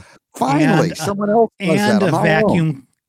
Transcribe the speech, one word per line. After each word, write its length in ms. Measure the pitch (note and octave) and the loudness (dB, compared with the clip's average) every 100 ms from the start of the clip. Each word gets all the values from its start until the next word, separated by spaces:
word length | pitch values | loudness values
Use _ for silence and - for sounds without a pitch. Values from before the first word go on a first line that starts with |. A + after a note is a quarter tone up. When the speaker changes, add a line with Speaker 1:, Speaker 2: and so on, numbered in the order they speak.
| - - _ - | -20 -20 _ -6
Speaker 1:
Finally, 540 | - D4 D#3 - - | -2 0 2 2 0
Speaker 2:
And 20 | |
a, 20 | - | -2
Speaker 1:
someone 340 | G3 G3+ G#3 | -6 -4 0
else 220 | A3+ A3+ - | 0 0 -2
does 100 | F#3+ | -2
Speaker 2:
and 320 | D#3+ G#3 G#3 | 0 2 2
Speaker 1:
that. 20 | |
Speaker 2:
a 20 | F#3+ | 2
Speaker 1:
I'm 40 | |
not 20 | |
alone. 100 | D#3 D#3+ | 0 0
Speaker 2:
vacuum, 640 | D#3 G#3 F3 D#3+ C#3 - _ | 0 0 0 -2 -4 -14 _